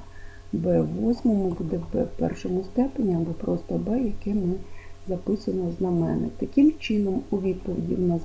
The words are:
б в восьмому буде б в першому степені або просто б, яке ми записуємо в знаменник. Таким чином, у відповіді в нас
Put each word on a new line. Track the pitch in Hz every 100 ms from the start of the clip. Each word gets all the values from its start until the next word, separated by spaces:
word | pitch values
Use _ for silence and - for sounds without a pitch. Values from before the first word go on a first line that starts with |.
| - - - - -
б | - 175 170
в | 156 175
восьмому | 226 240 240 202 190
буде | 170 160 170
б | 170 -
в | 170 -
першому | 170 175 185 180
степені | 190 - 269 - 208
або | 170 165
просто | 165 - 175 -
б, | 170 175 240
яке | 233 202 208
ми | 208 180 190 - - - - -
записуємо | 180 190 202 - 185 175
в | 170
знаменник. | 185 170 165 165 - -
Таким | - - 302 -
чином, | - 214 202 190 -
у | 202
відповіді | 190 180 - 180 170
в | 185
нас | 180 170